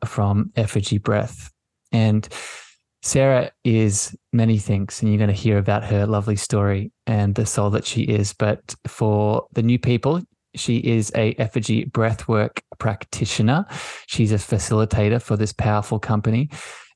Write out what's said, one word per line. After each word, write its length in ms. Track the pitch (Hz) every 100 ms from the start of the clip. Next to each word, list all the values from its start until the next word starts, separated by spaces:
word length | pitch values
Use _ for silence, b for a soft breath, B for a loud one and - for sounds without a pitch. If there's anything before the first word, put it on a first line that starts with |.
| -
from 460 | - 101 101 107 -
Effigy 400 | 107 107 101 104
Breath. 560 | 107 104 - - - - _ _ _
And 340 | 117 110 107 - B B B B B _ _ -
Sarah 460 | 135 135 127 - -
is 540 | 123 113 107 101 - - _
many 260 | 117 113 107
things, 420 | - 101 98 -
and 100 | 110
you're 100 | 104
gonna 120 | 107
hear 260 | 98 113 101
about 260 | 98 107
her 220 | - 104 104
lovely 280 | 107 101
story 560 | 101 - 107 101 95 101 - -
and 300 | 110 101 98
the 100 | 110
soul 240 | - 101
that 160 | 104 -
she 160 | 113
is. 300 | 110 107 98
But 420 | - 107 - - - -
for 580 | - 110 104 104 113 -
the 100 | -
new 160 | 117 120
people, 440 | - 120 135 170 - _ _ -
she 220 | - 117
is 340 | 113 113 107
a 180 | - 110
Effigy 500 | - 113 - 107 110
Breathwork 720 | - - 113 110 - 110 113 - - -
practitioner. 840 | 113 101 - - 110 - 110 151 202 B B B -
She's 240 | - 110
a 60 | 104
facilitator 840 | - 107 - 110 110 - 104 113
for 140 | - 107
this 160 | 110
powerful 480 | - 110 107 104 110
company. 500 | - 107 113 113 147 B B B B